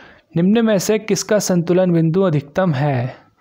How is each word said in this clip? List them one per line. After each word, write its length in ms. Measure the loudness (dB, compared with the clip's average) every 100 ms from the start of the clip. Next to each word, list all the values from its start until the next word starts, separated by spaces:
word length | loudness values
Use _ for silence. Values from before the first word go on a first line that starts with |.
| -20 -20 _
निम्न 300 | -2 2 2
में 140 | 2 0
से 200 | 0 -2
किसका 380 | -2 -4 0 -2
संतुलन 520 | 0 -2 0 0 2
बिंदु 300 | 2 2 2
अधिकतम 520 | 0 -2 -4 -2 -2
है? 420 | 0 -2 -2 -4 -10 _ _